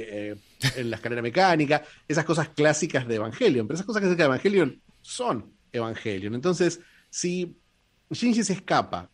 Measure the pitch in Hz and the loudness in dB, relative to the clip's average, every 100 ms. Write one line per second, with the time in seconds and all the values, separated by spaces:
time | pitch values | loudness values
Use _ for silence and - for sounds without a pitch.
0 | 110 104 104 101 _ _ 131 127 117 107 | -6 -8 -8 -12 _ _ -4 -2 -4 -6
1 | 117 120 117 127 190 165 143 147 - - | -6 -4 -2 2 4 4 2 0 -2 -18
2 | - 156 156 165 147 - 151 151 170 139 | -4 -2 0 0 -2 2 2 4 0 -2
3 | 117 110 110 113 233 123 107 160 196 214 | -2 -4 -4 2 2 2 0 -4 -4 0
4 | 196 175 147 127 202 196 139 - _ _ | 2 4 4 4 2 4 2 -2 _ _
5 | - - 247 123 104 _ _ 123 113 104 | -16 -6 -4 -4 -8 _ _ -6 -6 -6
6 | 113 95 104 120 170 175 175 170 - _ | -6 -6 -6 -4 -2 2 2 0 -12 _
7 | _ - 180 180 175 - _ _ _ _ | _ -6 -4 -4 -6 -10 _ _ _ _
8 | _ 151 240 226 196 185 - 147 101 87 | _ -2 0 2 0 -4 2 0 2 -6
9 | 90 | -10